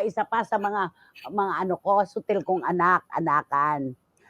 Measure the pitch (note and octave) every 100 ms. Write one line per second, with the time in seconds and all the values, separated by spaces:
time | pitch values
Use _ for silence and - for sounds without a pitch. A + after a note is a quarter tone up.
0 | G#3 G#3+ G#3 A3+ G#3+ G#3+ G3+ G#3 F3 _
1 | _ - - G3+ G3 D#3 F#3 E3 F#3+ G3+
2 | F#3+ G#3+ - G3+ E3+ F#3 C#3+ F3+ F3 F3
3 | - D3+ D#3+ D3 - C#3+ D3+ D3 C3+ B2+
4 | _ _